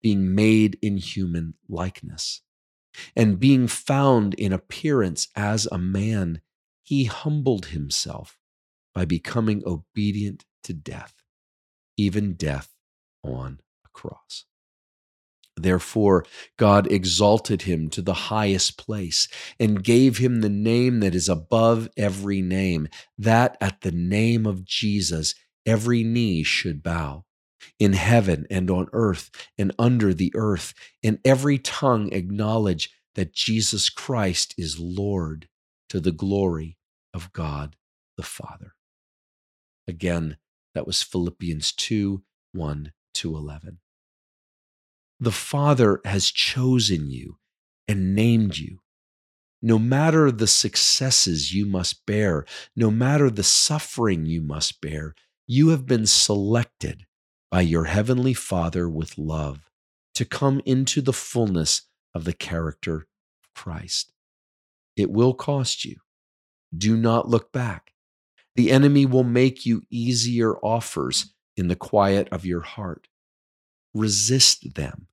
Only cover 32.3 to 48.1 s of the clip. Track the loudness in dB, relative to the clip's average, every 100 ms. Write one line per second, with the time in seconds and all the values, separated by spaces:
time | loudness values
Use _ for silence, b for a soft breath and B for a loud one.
32.3 | -4 -2 0 0 -2 -4 b _ -6 -6
33.3 | -4 -2 -2 -2 -2 -4 -4 -6 -2 0
34.3 | -2 -6 -6 -8 -8 -8 -4 -4 -4 -6
35.3 | -10 -16 _ _ _ _ -4 -2 -2 -2
36.3 | 0 0 -2 -8 -16 _ _ _ -14 -12
37.3 | -10 -8 -8 -10 _ _ _ _ -16 -14
38.3 | -14 -16 -18 -20 _ _ _ _ _ _
39.3 | _ _ _ _ _ -14 -6 -4 -2 -4
40.3 | -10 _ _ _ -10 -6 -6 -4 -4 -4
41.3 | -6 -8 -6 -6 -6 -4 -2 -2 -4 _
42.3 | _ _ -8 -6 -8 -10 _ _ -8 -8
43.3 | -8 -10 -14 -18 -20 _ _ _ _ _
44.3 | _ _ _ _ _ _ _ _ _ -4
45.3 | -4 -4 0 2 6 4 4 -2 -2 0
46.3 | -2 -2 0 2 2 2 -2 -4 -8 -14
47.3 | -18 _ _ _ _ -4 -2 0